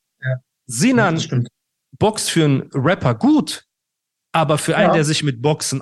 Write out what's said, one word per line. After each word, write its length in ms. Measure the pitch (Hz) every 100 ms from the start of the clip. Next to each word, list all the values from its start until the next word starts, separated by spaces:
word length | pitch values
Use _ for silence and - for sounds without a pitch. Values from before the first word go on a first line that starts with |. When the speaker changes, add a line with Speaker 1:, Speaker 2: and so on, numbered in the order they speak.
| _ _
Speaker 1:
Ja. 120 | 131 127 - _ -
Speaker 2:
Sinan 480 | 117 220 247 202 165
Speaker 1:
Das 80 |
stimmt. 240 | 165 127 120 - _ _ _ -
Speaker 2:
boxt 320 | 202 214 -
für 160 | 170 151
einen 240 | 135 -
Rapper 420 | 139 127 196 127 113
gut, 500 | 254 302 - - - _ _ _ _ _ _
aber 260 | 165 156 147
für 180 | - 156
einen, 120 | 175
Speaker 1:
Ja. 40 |
Speaker 2:
der 100 | 165
sich 200 | 151 156
mit 180 | 147 117
Boxen 400 | 143 151 - 135